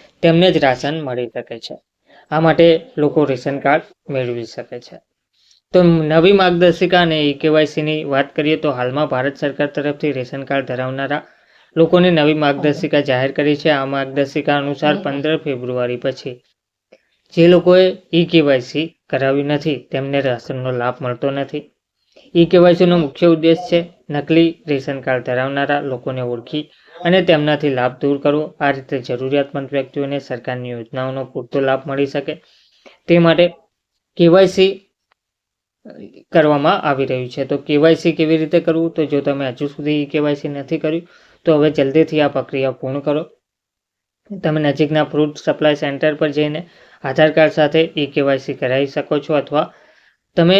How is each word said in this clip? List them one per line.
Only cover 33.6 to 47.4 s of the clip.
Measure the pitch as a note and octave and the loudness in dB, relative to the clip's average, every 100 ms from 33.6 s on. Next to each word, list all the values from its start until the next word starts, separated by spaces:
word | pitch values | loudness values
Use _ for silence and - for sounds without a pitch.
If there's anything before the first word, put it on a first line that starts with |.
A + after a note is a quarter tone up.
| _ _ _ _ _ - | _ _ _ _ _ 2
કે | E3+ | 6
વાય | F3+ F#3 | 6 6
સી | F#3 F#3+ G3 _ _ _ _ _ _ _ _ _ _ - - - - _ | 4 2 0 _ _ _ _ _ _ _ _ _ _ -20 -20 -20 -20 _
કરવામાં | F3 D3+ D3 D3+ G3 | 2 2 2 2 0
આવી | D3+ C3+ C3+ | -2 -2 -2
રહ્યું | C3 B2 | -4 -6
છે. | C#3+ | -8
તો | C3+ C#3+ | -4 -4
કે | - D3 | -2 2
વાય | D#3+ | 4
સી | D#3+ E3+ | 4 0
કેવી | D#3 D#3 D#3+ | 0 0 0
રીતે | D#3 E3+ | 2 0
કરવું? | E3+ D#3+ E3 | 0 0 -2
તો | E3 | -2
જો | D3 C#3+ | -2 -2
તમે | C#3+ C#3 C3+ | -2 -4 -6
હજુ | B2 C#3+ | -6 -8
સુધી | D3 D3+ D3+ | -6 -4 -2
ઈ | C#3+ | -2
કે | D3+ | -2
વાય | D3 | -2
સી | C#3+ D3+ | -2 -6
નથી | C#3+ C3 D#3+ | -10 -6 -4
કર્યું, | D#3 E3 E3+ _ _ _ - | -4 -4 -8 _ _ _ 0
તો | D3+ | 2
હવે | D#3 | 2
જલ્દીથી | D#3 C3+ D3+ D#3+ D#3 | 2 2 2 2 2
આ | C#3+ | 0
પ્રક્રિયા | C3+ C3 C#3 C3 | -2 -4 -4 -4
પૂર્ણ | B2+ C3 C#3 | -4 -8 -6
કરો. | C#3+ D3 F3 _ _ _ _ _ _ _ _ _ _ G3 | -2 -4 -6 _ _ _ _ _ _ _ _ _ _ -6
તમે | E3+ D#3 | -4 -2
નજીકના | D3+ C#3+ D3 D#3 | -2 0 0 0
ફ્રૂટ | D3 D3 D3+ D3 | -2 -2 -2 -2
સપ્લાય | - D3 D3+ | -4 0 0
સેન્ટર | D3 D3 C#3 D3+ | 0 -4 -2 -2
પર | D3+ D#3 | 0 -2
જઈને | C#3+ D3+ D#3 F3 _ _ _ | -2 -4 -4 -12 _ _ _
આધાર | C#3 C3 D#3 | -6 2 2
કાર્ડ | D#3 | 4